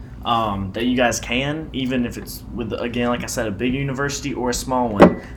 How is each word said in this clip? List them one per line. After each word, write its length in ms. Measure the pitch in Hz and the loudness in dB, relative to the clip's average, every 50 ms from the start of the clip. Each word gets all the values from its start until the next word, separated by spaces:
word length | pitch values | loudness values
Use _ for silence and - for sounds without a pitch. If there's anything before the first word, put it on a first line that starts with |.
| - - - - - | -12 -12 -12 -6 -2
um, 460 | - 120 113 113 107 98 98 98 95 95 | 0 2 2 2 2 0 -2 -2 -4 -2
that 100 | 110 120 | 0 0
you 120 | 123 127 | 2 4
guys 220 | 123 123 117 - - | 4 4 4 2 0
can, 500 | - - 120 127 139 147 151 160 156 143 - | -2 -2 -2 0 0 -2 -2 -4 -6 -6 -6
even 340 | 131 131 123 131 123 120 | -4 -2 0 0 0 0
if 100 | 113 - | -2 -4
it's 280 | 107 101 - - - - - - | -8 -10 -10 -12 -12 -12 -10 -8
with, 180 | - 120 98 - | -6 -6 -4 -4
again, 340 | - 113 120 113 120 120 120 | -4 -4 -2 -2 0 0 2
like 160 | 120 120 - | 0 0 -2
I 20 | |
said, 220 | 113 - 131 117 107 | -4 -4 -2 -2 -2
a 20 | |
big 240 | 101 95 120 127 127 | -2 -2 0 0 0
university 580 | 139 139 139 131 123 143 139 139 - - 143 120 | 0 0 -2 -2 -2 -2 -2 -2 -2 -4 -4 -4
or 160 | - 123 123 | -2 0 0
a 40 | 120 | 0
small 340 | - - 135 131 127 123 117 | -2 -2 0 0 2 2 2
one. 320 | 104 101 - 180 - - - - - | 6 8 8 8 8 4 -4 -10 -12